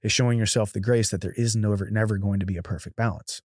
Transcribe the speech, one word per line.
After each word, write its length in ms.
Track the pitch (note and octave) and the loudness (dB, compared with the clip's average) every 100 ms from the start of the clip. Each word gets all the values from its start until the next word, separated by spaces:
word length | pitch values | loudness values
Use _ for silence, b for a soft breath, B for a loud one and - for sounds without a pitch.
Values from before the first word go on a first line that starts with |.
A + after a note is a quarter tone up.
is 80 | A2+ | 0
showing 260 | - A#2+ A#2 | 2 2 2
yourself 360 | G#2+ A#2+ G#2 | 2 2 0
the 80 | F#2+ | -2
grace 300 | G2 A#2+ G#2 | 2 2 2
that 100 | F#2 | -2
there 140 | F#2+ - | -4 -2
is 180 | A#2 | 0
never, 340 | A2 G#2+ G2+ G2+ | 2 2 0 0
never 300 | G#2+ A2 G2+ | 0 0 0
going 220 | G2 G2 | 0 0
to 60 | F#2+ | -2
be 100 | F2+ | -4
a 60 | |
perfect 340 | - F2 - - | -6 -8 -8 -2
balance. 440 | - E2 - - | -2 -2 -12 -14